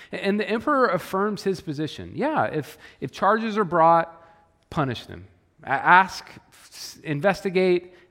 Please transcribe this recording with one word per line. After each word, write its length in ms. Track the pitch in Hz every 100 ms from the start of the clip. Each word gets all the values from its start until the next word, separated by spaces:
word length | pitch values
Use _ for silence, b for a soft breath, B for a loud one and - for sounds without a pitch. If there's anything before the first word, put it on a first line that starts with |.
| B
A-, 120 | 175 190
and 160 | 208
the 80 | 190
emperor 380 | 220 226 285 240
affirms 560 | 175 - 190 208 202
his 180 | 196 180
position. 520 | - 143 151 - 87 98
"Yeah, 300 | 269 - 110
if, 340 | 156 - - B B
if 100 | 143
charges 480 | - 190 220 220 208
are 60 | 190
brought, 580 | 170 160 165 - - B B B _ _
punish 360 | - 135 113 -
them. 200 | 87 95 _ _ _
A-, 80 | -
ask, 600 | 135 151 175 185 - - - _ - -
s-, 300 | - - -
investigate, 920 | 156 147 185 185 202 180 185 180 - B B